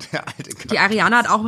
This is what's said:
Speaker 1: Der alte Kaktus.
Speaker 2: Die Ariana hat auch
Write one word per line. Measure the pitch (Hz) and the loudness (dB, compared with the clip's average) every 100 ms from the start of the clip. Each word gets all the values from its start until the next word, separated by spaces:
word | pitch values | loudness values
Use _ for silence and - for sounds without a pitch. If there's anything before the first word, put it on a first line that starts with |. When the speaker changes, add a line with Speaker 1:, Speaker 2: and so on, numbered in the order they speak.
| - | -10
Speaker 1:
Der | - - | -10 -8
alte | - - | -14 -16
Kaktus. | - - | -16 -4
Speaker 2:
Die | 220 | 0
Ariana | 196 214 180 240 | 2 2 4 4
hat | 165 | 2
auch | 214 | 0